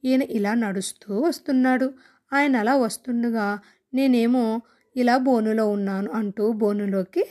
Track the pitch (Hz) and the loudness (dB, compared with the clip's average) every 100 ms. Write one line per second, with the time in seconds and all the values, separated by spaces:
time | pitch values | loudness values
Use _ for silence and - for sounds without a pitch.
0 | 262 262 269 226 202 233 220 190 190 - | 2 0 0 -2 0 0 -2 -4 -6 -12
1 | - 202 320 - - 262 254 254 262 262 | -8 -2 -2 -2 -2 2 2 2 0 -6
2 | _ _ _ 277 285 254 214 277 226 - | _ _ _ 0 2 2 2 2 0 -4
3 | - 240 233 226 202 202 - _ _ 254 | -6 -2 -2 -2 -2 -4 -10 _ _ -2
4 | 269 247 233 254 226 226 - _ _ 254 | 2 4 4 2 0 -2 -8 _ _ -2
5 | 247 247 254 247 220 220 214 202 196 190 | 2 2 4 2 2 0 0 0 -2 -2
6 | 196 220 208 196 208 220 214 208 202 196 | -4 -4 -6 -2 -2 0 0 0 -2 -2
7 | 185 339 427 | -2 -4 -4